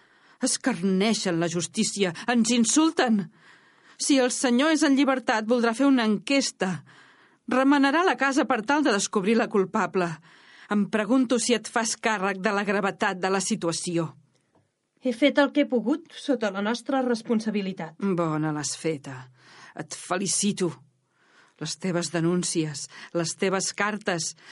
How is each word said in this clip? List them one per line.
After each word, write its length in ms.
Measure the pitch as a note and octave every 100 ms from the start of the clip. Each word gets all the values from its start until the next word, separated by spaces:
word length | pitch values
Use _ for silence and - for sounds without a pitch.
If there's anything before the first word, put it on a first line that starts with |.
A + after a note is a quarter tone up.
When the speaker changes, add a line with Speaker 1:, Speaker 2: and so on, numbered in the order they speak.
| _ _ _ _
Speaker 1:
Escarneixen 960 | B3+ - C4+ F#3 G3 F#3 G#3+ G#3 G3 E3
la 100 | E3+
justícia, 640 | E3+ E3 - G#3+ G3+ F3+ - -
ens 180 | A#3+ A3
insulten. 720 | A#3+ A3+ D4 D#4+ D#4+ B3+ G#3+ E3 - - - _ _ _ -
Si 220 | - C#4
el 140 | B3+
senyor 400 | - C4 A#3+ D4+
és 80 | D#4
en 120 | D4+ C4+
llibertat, 480 | C4+ C4 B3 A3+ G#3+
voldrà 260 | B3 A#3
fer 120 | A3+ C#4
una 180 | C4
enquesta. 800 | A3 G3 - C#4 C4+ - F#3 D#3 - - - _ _ _ -
Remenarà 540 | B3 C4+ C#4+ C#4 D4+
la 120 | F#4+ A#3+
casa 260 | C#4 C4+
per 200 | C4 B3 G3+
tal 160 | D4
de 100 | C#4+
descobrir 440 | G3+ - G#3+ G3 A3+
la 100 | G#3+
culpable. 600 | G#3 F#3+ F#3+ F3+ F#3 F3 D#3+ - - - - -
Em 200 | G#3 G3
pregunto 480 | G#3+ G3+ C4 A#3+ B3
si 160 | A3+
et 160 | A3 A3
fas 240 | A#3+ A3+
càrrec 480 | - A#3 G#3+ F#3+ G3
de 100 | G3
la 140 | G3+ G3+
gravetat 540 | G3+ G3 F3+ G#3 F#3+
de 80 | F#3+
la 100 | F#3+
situació. 680 | F#3 G#3+ E3+ E3 - E3 E3 - _ _ _ _ _ _ _ _
Speaker 2:
He 120 | B3+
fet 240 | A#3+ C#4+ C4+
el 140 | C#4
que 80 | C#4+
he 80 | C#4+
pogut 400 | B3 G3+ D#4+ - -
sota 320 | - A#3+ G#3+
la 140 | F#3+
nostra 400 | G#3 A#3+ - C4+ B3
responsabilitat. 880 | A#3 - A3+ A3 G#3 F#3+ F#3+ D#3+ - G3 F3
Speaker 1:
Bona 320 | E3 D#3 D#3
l'has 240 | D3+ C#3+ -
feta. 520 | D#3+ D3+ C#3 C3 B2+ _ - - - -
Et 160 | D#3
felicito. 800 | - - F3+ G3 - G3+ F#3+ F3 C#3 _ _ _ _ _ _ _ -
Les 160 | D#3 -
teves 300 | F#3 F3 F3
denúncies, 760 | F3 E3 F3+ F3 F3 D#3 C#3+ - - -
les 220 | E3+ E3 -
teves 320 | G3 F#3+ F#3+
cartes, 600 | - G3+ G#3+ - F3 E3+ - -